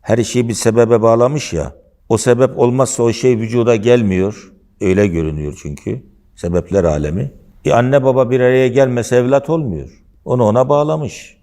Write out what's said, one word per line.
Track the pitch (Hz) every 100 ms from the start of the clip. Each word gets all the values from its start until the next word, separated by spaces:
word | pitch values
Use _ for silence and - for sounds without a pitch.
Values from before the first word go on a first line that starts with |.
Her | - 113
şeyi | 107 123 117
bir |
sebebe | 107 120 113 117 117
bağlamış | 113 117 123 147 -
ya, | 82 69 - _ _ _
o | 113
sebep | - 120 131 -
olmazsa | 120 123 127 -
o | 117
şey | 110 131 120
vücuda | 113 120 113 113
gelmiyor. | 107 120 107 92 95 110 - _ _ _
Öyle | 101 95 104
görünüyor | 82 78 76 76 71
çünkü. | 76 73 - 117 - _ _ _
Sebepler | 87 87 82 98
alemi. | 85 76 73 85 71 - - -
E, | -
anne | 120 123 139
baba | 131 131 123
bir | 127
araya | 123 131 127
gelmese | 120 131 120 113 123
evlat | 123 139 139
olmuyor. | 165 139 80 64 - _ _
Onu | - 123
ona | 110 113 139
bağlamış. | 143 151 156 156 - - _